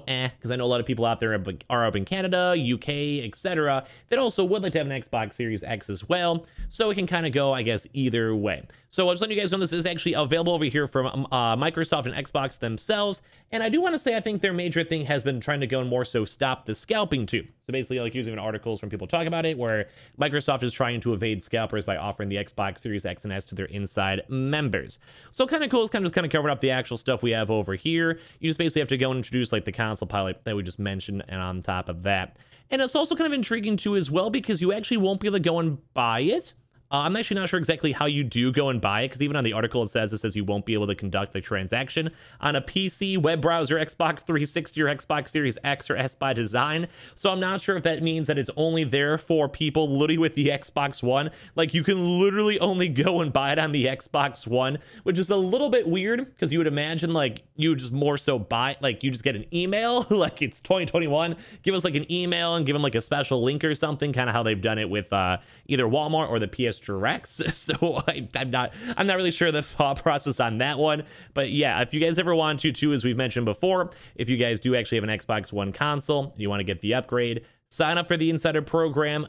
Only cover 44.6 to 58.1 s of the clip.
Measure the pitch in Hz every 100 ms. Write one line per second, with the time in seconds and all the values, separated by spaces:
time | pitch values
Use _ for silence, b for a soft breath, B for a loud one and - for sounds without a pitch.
44.6 | 160 - 147 143 - 151 139 156 139 107
45.6 | 143 139 - - 131 - 135 117 113 120
46.6 | 139 156 170 B B - 196 185 185 190
47.6 | - 185 165 160 165 160 156 139 127 -
48.6 | 160 165 151 135 143 156 - 160 139 -
49.6 | 156 147 151 139 151 165 160 151 147 143
50.6 | - - 139 135 123 131 151 B B -
51.6 | 160 165 160 190 175 175 196 196 214 214
52.6 | 208 185 180 131 170 175 160 135 139 151
53.6 | 156 147 127 135 - 151 139 123 - 120
54.6 | 131 143 B B - 175 180 196 185 240
55.6 | 285 247 170 180 190 240 262 - 160 156
56.6 | 156 143 151 165 165 165 135 - - -
57.6 | 160 147 127 131 143